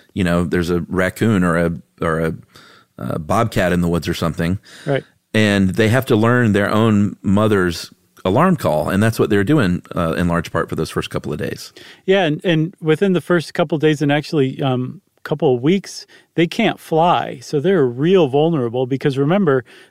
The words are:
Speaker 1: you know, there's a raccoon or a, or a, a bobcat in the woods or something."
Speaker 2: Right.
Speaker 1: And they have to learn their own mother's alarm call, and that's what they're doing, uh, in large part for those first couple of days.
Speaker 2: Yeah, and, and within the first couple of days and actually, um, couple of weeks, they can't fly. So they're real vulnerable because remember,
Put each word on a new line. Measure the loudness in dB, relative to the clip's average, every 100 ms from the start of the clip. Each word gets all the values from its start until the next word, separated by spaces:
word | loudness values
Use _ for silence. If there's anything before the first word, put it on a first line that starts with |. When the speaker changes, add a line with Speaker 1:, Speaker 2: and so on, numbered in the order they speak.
| _
Speaker 1:
you | -4
know, | 0 0
there's | 0 -2 0
a | -2
raccoon | -2 -2 -2 0 0 2
or | 2 0
a, | 0 -4 -12 -6
or | -4 -2
a, | -2 -6 -14 -20 -20 -20 _ -12
a | -8 -8
bobcat | -2 -2 0 0 0
in | 0
the | 0
woods | -2 -4
or | -4
something." | -4 -2 -4 -4 -8 -14 -4
Speaker 2:
Right. | -4 -6 _ _
Speaker 1:
And | 0 2 2 2 2
they | 2
have | 2 2
to | 2
learn | 2 2 2
their | 2 2
own | 2 2 2 0 -4
mother's | -2 2 2 2 0 -2 -10 _ _ _ -2
alarm | 2 2 0
call, | 0 -2 0
and | 0
that's | 0 2
what | 0
they're | 2
doing, | 2 2 2 -2 -4 -4
uh, | -4 -2
in | 0
large | -2 -2
part | -4 -4
for | -4
those | -6
first | -6 -6
couple | -8 -8
of | -8
days. | -8 -10 -16 -20 -20 -10 0
Speaker 2:
Yeah, | 2 2
and, | -2
and | 0 0 -2 -4
within | 0 2 2
the | 0
first | 0 -2 -2
couple | -4 -2 0
of |
days | 2 2
and | 0
actually, | 0 0 0 0 0
um, | -2 -2 -4 -10 _ _
couple | -8 0 2 2
of |
weeks, | 2 0 -2 -18 -20 -20 _ -2
they | -2
can't | 0 -2 -2
fly. | -2 2 4 2 -2 -10
So | -6 -2
they're | 0 2 2
real | 0 2 4 4
vulnerable | 2 2 0 -2 -2 -2
because | -2 -2 0
remember, | 2 2 2 2 -2 -14 -20